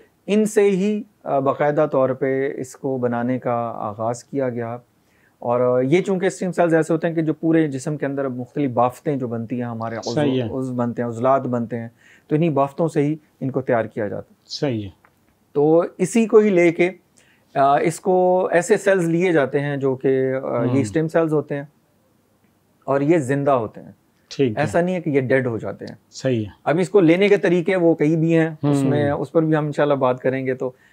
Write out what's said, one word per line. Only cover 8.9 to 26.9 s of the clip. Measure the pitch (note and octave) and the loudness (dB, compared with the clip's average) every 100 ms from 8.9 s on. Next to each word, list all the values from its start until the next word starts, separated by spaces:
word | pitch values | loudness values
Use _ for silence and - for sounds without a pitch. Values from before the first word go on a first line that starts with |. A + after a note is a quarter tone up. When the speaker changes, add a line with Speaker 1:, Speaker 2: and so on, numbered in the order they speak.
| - D#3 C#3 | -2 -4 -4
Speaker 1:
जो | B2 | -4
बनती | A#2 A2+ B2 | -6 -6 -6
हैं | A#2+ | -6
हमारे | A2+ A2+ A2+ | -8 -8 -6
उज़्व-, | A2+ A#2+ | -4 -2
Speaker 2:
सही | C#3+ B2+ | 0 0
है। | A#2 | -2
Speaker 1:
उज़्व | C3 C3 | -6 -4
बनते | B2 A#2+ A#2 | -4 -4 -4
हैं, | A#2+ | -6
उज़लात | A2+ B2+ A#2 | 0 2 2
बनते | B2+ A#2+ A2 A#2 | 0 -4 -4 -8
हैं, | A2+ - _ - - | -10 -16 _ -20 -4
तो | D3+ | 0
इन्हीं | E3+ | 0
बाफ्तों | C3+ C#3 - D#3+ | 0 0 -2 -2
से | D3+ | 0
ही | C#3+ D#3 _ _ | 0 -2 _ _
इनको | C3 C3 | -6 -4
तैयार | C3 A#2 A2 | 0 0 0
किया | A#2+ G#2 | -4 -6
जाता | G2+ - | -6 -12
है। | _ _ | _ _
Speaker 2:
सही | - D3 A2+ | -6 -4 -4
है। | F#2+ - _ _ _ _ _ C#3+ | -8 -14 _ _ _ _ _ 0
Speaker 1:
तो | D3+ E3+ F#3 - | 4 4 2 -2
इसी | F3+ A3+ G#3+ | 0 2 6
को | A3 | 6
ही | G#3+ | 6
लेके, | F3 F3 E3+ F3+ F#3 _ _ _ _ _ C#3+ | 4 4 2 -2 -2 _ _ _ _ _ 0
अ, | C#3 C#3+ | 2 4
इसको | E3 - G3+ F#3 F3+ F#3 F#3 | 0 -2 0 2 2 2 2
ऐसे | E3+ E3+ B3+ | 0 2 2
सेल्स | G3 F#3+ E3 | 2 2 2
लिए | E3 F#3 | 0 2
जाते | D#3+ C3 C#3+ | 2 0 -2
हैं | C#3+ C#3 | -2 -2
जो | C3+ C3 | -2 0
कि, | C3+ | 0
अ, | |
ये | C3 C3 C3 C#3+ B2 B2 | 0 0 -2 -4 -2 0
Speaker 2:
हम्म। | A#2+ | 0
Speaker 1:
स्टेम | G#2 D#3+ D#3+ | 0 -2 0
सेल्स | E3+ D#3+ | 0 0
होते | D3+ C#3 C#3+ | 0 -2 -8
हैं | D3 _ _ _ _ _ _ _ _ _ _ _ - | -10 _ _ _ _ _ _ _ _ _ _ _ -4
और | C#3 | 0
ये | C#3+ F3 | 2 2
जिंदा | B2+ C#3 C#3+ | 2 0 2
होते | C3 G#2+ F#2 | 0 -2 -10
हैं। | F#2+ - _ _ _ | -20 -20 _ _ _
Speaker 2:
ठीक | - C3 A2 | -2 0 0
है। | |
Speaker 1:
ऐसा | C#3+ E3+ | 0 0
नहीं | F3+ F3+ | 0 -2
है | |
कि | D#3 | -2
ये | C#3 | 0
डेड | B2+ C3+ B2+ | 2 0 0
हो | A2 | -4
जाते | G2+ G2 A2 | -8 -10 -14
हैं। | A2+ _ | -16 _
Speaker 2:
सही | - C3+ A#2 | -6 -2 -2
है। | G#2 - C3 | -4 -6 -2
Speaker 1:
अब | D#3+ | 0
इसको | E3 | 2